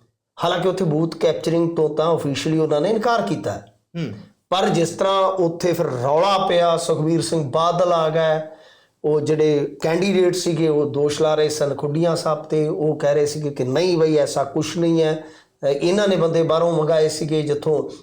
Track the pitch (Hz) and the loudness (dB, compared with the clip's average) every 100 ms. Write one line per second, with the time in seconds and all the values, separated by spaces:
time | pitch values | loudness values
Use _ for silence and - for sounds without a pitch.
0 | _ _ _ - 170 180 185 185 180 151 | _ _ _ -6 -4 0 0 0 0 0
1 | 165 - 165 - - 165 170 165 151 151 | -2 0 0 0 -2 0 0 0 -2 0
2 | 160 156 143 135 160 160 156 147 180 220 | 0 0 -2 -4 -2 0 0 0 0 0
3 | 240 233 196 139 104 101 - _ _ 170 | 0 0 -2 -4 -6 -8 -12 _ _ -8
4 | 139 101 - _ - 180 202 165 165 - | -8 -10 -18 _ -6 -2 0 0 0 0
5 | 190 196 190 - 165 170 180 165 156 123 | 0 2 0 0 -2 0 -2 0 -2 -2
6 | 127 151 190 190 190 175 170 165 - 151 | 0 2 2 2 2 2 2 0 0 -2
7 | 156 165 165 165 139 160 170 170 180 170 | 0 0 0 -2 -2 0 0 2 2 2
8 | 160 160 160 156 156 - - _ _ _ | 0 0 0 0 -4 -14 -20 _ _ _
9 | 151 151 135 156 156 151 147 143 160 170 | 0 0 2 2 2 2 -2 -4 -2 0
10 | 196 185 180 180 175 160 160 151 143 135 | 2 2 2 0 -2 0 2 2 0 0
11 | 147 147 156 151 151 151 143 131 147 151 | 0 2 0 2 0 0 -2 -2 -4 0
12 | 170 160 165 151 - 156 151 156 151 147 | 0 0 -2 -4 -2 -2 -2 -2 -2 0
13 | 147 147 147 156 147 143 127 139 185 170 | 0 2 0 -2 -6 -4 -2 0 2 2
14 | 160 151 135 151 135 156 151 175 170 165 | 4 2 2 -2 -2 -2 -4 0 2 2
15 | 156 156 - - _ _ 143 143 170 196 | 2 0 -8 -20 _ _ -2 0 0 2
16 | 202 180 165 160 156 160 170 160 151 160 | 2 2 2 2 2 2 2 0 2 2
17 | 156 - 151 156 147 147 160 147 131 - | 2 0 -2 -2 -2 -2 0 -2 -2 -10